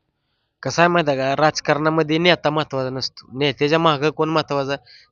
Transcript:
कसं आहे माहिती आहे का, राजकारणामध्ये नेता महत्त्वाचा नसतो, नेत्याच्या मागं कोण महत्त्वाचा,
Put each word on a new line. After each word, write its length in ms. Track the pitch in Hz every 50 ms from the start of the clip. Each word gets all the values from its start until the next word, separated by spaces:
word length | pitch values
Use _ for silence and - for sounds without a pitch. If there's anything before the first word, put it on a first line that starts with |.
| _ _ _ _ _ _ _ _ _ _ _ - -
कसं 180 | 135 - -
आहे 80 | 170 175
माहिती 220 | 175 175 156 143
आहे 80 | 139 131
का, 160 | 131 135 139
राजकारणामध्ये 840 | 139 156 151 - - - - 147 147 156 156 160 160 156 147 160
नेता 320 | 160 175 180 165 - - 147
महत्त्वाचा 400 | 151 156 143 - 135 135 131 131
नसतो, 480 | 131 131 123 - _ - - - 113
नेत्याच्या 420 | 131 143 143 127 - 147 147 160 160
मागं 300 | 165 165 151 131 143 156
कोण 200 | 127 - 156 156
महत्त्वाचा, 460 | 160 156 143 - 143 139 135 135 139 135 _ - - - _ _